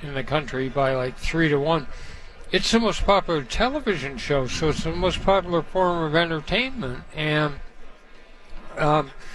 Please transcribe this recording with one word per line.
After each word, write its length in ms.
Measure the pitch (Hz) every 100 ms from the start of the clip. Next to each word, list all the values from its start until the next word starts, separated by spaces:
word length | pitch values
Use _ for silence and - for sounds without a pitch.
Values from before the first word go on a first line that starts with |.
in 120 | 147
the 100 | 139
country 460 | 123 151 143 131 131
by, 260 | 139 135 131
like, 220 | 127 -
three-to-one, 680 | - 165 160 143 147 165 - - - - - - -
it's 220 | 185 -
the 80 | 233
most 240 | 220 -
popular 400 | - 196 180 156
television 760 | 123 - 240 294 247 165 135 131
show, 300 | - 139 127
so 220 | - 156
it's 160 | - 160
the 60 |
most 280 | 175 185 -
popular 400 | - 196 180 170
form 440 | - 185 180 175 156
of 100 | 160
entertainment. 880 | 170 160 151 190 262 247 131 135 -
And, 420 | 156 151 151 151 143 - - - - - - - - - - - -
um, 340 | 151 151 139 - -